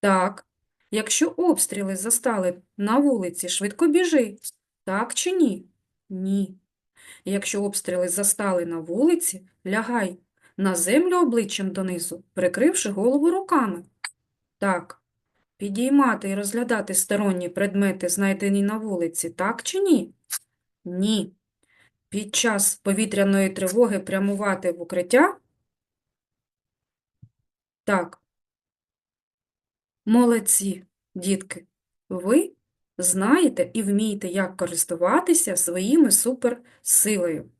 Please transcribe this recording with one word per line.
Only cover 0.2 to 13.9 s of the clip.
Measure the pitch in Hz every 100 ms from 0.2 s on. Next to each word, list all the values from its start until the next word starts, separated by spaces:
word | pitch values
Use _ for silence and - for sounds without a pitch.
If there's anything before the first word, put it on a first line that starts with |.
| 185 196 - _ _ _ _
Якщо | 214 214 - 330
обстріли | 320 349 - - 202 196 190
застали | 196 233 262 220 185 180 _ -
на | 202 240
вулиці, | 285 240 180 170 180
швидко | - 202 - 339
біжи. | 302 359 311 220 196 - - _ _
Так | - 190 240
чи | - -
ні? | 370 285 185 - _ _ _ _
Ні. | 190 190 196 190 190 _ _ _ _ - -
Якщо | - 196 196 202
обстріли | 202 202 - 180 180
застали | 190 202 - 202 180 170
на | 165
вулиці, | 160 180 294 339 - 190 - _ 185
лягай | 208 226 240 190 180 _ _ _ -
на | 190
землю | 180 170 247 359 359
обличчям | 320 233 202 - 190
донизу, | 190 190 180 170 - _
прикривши | - 180 180 277 359 214
голову | 196 220 277 311
руками. | 359 381 330 226 175 -